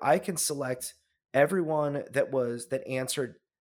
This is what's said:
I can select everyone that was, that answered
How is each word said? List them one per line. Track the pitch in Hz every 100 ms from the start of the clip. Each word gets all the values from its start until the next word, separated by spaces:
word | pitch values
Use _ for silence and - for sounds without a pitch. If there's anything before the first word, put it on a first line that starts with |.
I | - 190
can | - 160
select | - 143 131 127 - - _ _ _
everyone | 139 156 190 160 156 147 143 -
that | 143 -
was, | 135 120 120 -
that | 135 -
answered | 131 131 - 127 - _ _